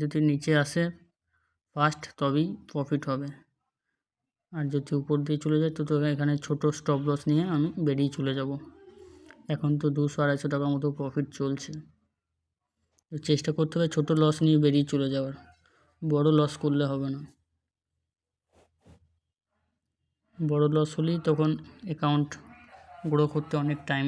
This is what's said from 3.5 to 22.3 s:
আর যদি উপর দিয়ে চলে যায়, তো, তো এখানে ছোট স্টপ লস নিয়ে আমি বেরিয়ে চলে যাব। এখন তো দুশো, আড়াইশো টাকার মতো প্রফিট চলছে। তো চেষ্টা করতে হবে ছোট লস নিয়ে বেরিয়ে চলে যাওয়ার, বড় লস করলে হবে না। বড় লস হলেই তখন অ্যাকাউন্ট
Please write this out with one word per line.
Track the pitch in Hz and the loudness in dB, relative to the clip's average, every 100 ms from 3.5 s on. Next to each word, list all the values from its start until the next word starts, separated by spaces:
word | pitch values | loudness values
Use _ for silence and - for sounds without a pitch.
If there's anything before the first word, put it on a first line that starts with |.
| _ _ _ _ _ _ _ _ _ _ | _ _ _ _ _ _ _ _ _ _
আর | 165 143 | -6 -2
যদি | 143 135 147 | -2 -2 -2
উপর | 143 147 143 | 0 0 0
দিয়ে | 151 | -2
চলে | 151 151 | 2 2
যায়, | 160 160 | 2 -2
তো, | 151 | 0
তো | 151 151 | 0 2
এখানে | 143 147 143 - | 0 0 -2 -2
ছোট | 147 151 147 | -2 -2 -2
স্টপ | - 139 143 | -2 -2 0
লস | 143 151 | -2 0
নিয়ে | 151 185 | 0 2
আমি | 156 160 - 151 | 0 0 0 -2
বেরিয়ে | 139 139 139 | 0 0 -2
চলে | 135 135 | -4 -2
যাব। | 135 143 - - - - - - - - - | -4 -6 -10 -20 -20 -20 -20 -20 -20 -14 -6
এখন | 147 147 147 | -2 0 0
তো | 151 143 | 0 0
দুশো, | 147 151 | -2 0
আড়াইশো | 143 139 147 | 0 0 -2
টাকার | 143 143 | -2 0
মতো | 143 147 143 | 0 -2 -4
প্রফিট | 139 151 139 - | -6 -4 -4 -4
চলছে। | 139 139 - 156 - _ _ _ _ _ _ _ _ _ _ _ - | -4 -4 -8 -14 -16 _ _ _ _ _ _ _ _ _ _ _ -14
তো | 151 - | -6 0
চেষ্টা | 147 - 151 | 0 0 0
করতে | 156 170 | 0 0
হবে | 165 | 0
ছোট | 160 147 156 | 0 2 4
লস | 156 156 | 4 4
নিয়ে | 160 151 | 6 6
বেরিয়ে | 147 143 143 | 6 4 2
চলে | 143 135 | 0 0
যাওয়ার, | 135 135 139 - - _ _ _ - | -2 -4 -8 -18 -20 _ _ _ -8
বড় | 160 147 151 156 | 0 2 6 6
লস | 147 - | 4 0
করলে | 151 143 143 | 0 0 0
হবে | 135 139 | -2 -4
না। | 139 147 _ _ _ _ _ _ _ _ _ _ _ _ _ _ _ - - _ _ _ _ _ _ _ _ _ _ _ _ _ - | -8 -12 _ _ _ _ _ _ _ _ _ _ _ _ _ _ _ -20 -20 _ _ _ _ _ _ _ _ _ _ _ _ _ -4
বড় | 156 147 147 156 | -2 2 2 2
লস | 151 - | 0 0
হলেই | 160 170 160 | 0 0 0
তখন | 151 156 156 - - 190 | 2 2 0 -6 -14 -10
অ্যাকাউন্ট | 156 151 147 143 | -4 0 2 0